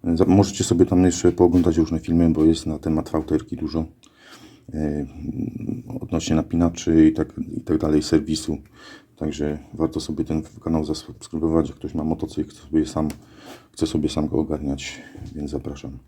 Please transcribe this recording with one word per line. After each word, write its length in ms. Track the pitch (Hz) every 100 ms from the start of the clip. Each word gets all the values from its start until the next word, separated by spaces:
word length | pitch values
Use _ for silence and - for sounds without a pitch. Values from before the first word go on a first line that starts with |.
| 85
Za-, 100 | 82
możecie 400 | 92 98 95 -
sobie 220 | - 85 90
tam 180 | 90
jeszcze 280 | 92 85 87
pooglądać 440 | 85 90 90 85 82
różne 240 | 80 82
filmy, 300 | 82 85 82
bo 140 | 78
jest 220 | 80 80 82
na 120 | 76
temat 320 | - 78 76
V 120 | 80
T 120 | 76
R 120 | 78 -
ki 100 | -
dużo. 280 | - 80 80 _ _ _ - - - - -
E, 320 | 78 76 73 67 - - - - - - - - -
odnośnie 360 | - 85 82 80
napinaczy 720 | 80 82 85 85 - 80 80
i 60 |
tak, 160 | 80 78 - 82 80
i 40 |
tak 180 | - 78
dalej, 240 | 78 76
serwisu. 560 | - 80 76 78 - 76 - - - - _ _
Także 420 | 78 71 73 76 -
warto 260 | - 80 80
sobie 240 | - 76
ten 180 | 80 78 78 -
kanał 220 | - 80
zasubskrybować, 840 | 76 76 - - - 80 80 80 73
jak 80 | -
ktoś 180 | 78
ma 100 | 80
motocykl, 460 | 78 80 - - 73
chce 120 | -
sobie 240 | - 78 76
sam, 220 | 80 78 - - - - - _
chce 140 | - 80
sobie 220 | 82 78
sam 200 | 78 73
go 100 | -
ogarniać, 640 | 78 76 73 69 - - - - -
więc 160 | 76 73
zapraszam. 480 | 71 69 71 67 65